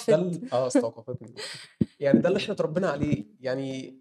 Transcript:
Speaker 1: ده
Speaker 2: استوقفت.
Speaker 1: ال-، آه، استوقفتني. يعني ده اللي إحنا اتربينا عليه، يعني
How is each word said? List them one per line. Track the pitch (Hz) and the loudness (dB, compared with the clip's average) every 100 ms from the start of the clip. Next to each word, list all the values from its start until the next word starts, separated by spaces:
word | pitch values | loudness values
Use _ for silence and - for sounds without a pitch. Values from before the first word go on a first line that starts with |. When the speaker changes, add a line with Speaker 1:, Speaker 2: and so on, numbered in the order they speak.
| - | 4
Speaker 1:
ده | 156 | 2
Speaker 2:
استوقفت. | |
Speaker 1:
ال-، | 180 170 208 | 2 -4 -2
آه، | 123 127 | 0 2
استوقفتني. | 262 233 - 110 123 - - - - - - - - | 2 0 -4 -10 -10 -12 -14 -14 -14 -18 -2 -4 0
يعني | 139 - | 4 4
ده | - | 6
اللي | - | 0
إحنا | - 190 | -2 -2
اتربينا | 160 160 185 | -2 0 -2
عليه، | 143 147 143 - - | 0 0 -2 -4 -10
يعني | 131 139 135 131 131 - | -6 -4 -4 -8 -10 -16